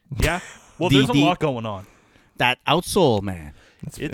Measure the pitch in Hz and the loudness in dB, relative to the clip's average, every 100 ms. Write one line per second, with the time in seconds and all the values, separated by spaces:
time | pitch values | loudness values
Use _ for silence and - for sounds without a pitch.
0 | _ - 151 175 - - - - 175 139 | _ -2 -2 -2 -8 -20 -20 -4 2 4
1 | 139 143 151 180 151 123 113 98 92 _ | 4 4 2 2 -2 -4 -6 -10 -14 _
2 | _ _ _ - 127 123 - 156 - 202 | _ _ _ -2 -2 0 0 0 0 2
3 | 156 107 98 87 76 - - _ - - | 2 2 -2 -8 -12 -20 -20 _ -16 -12
4 | - | -8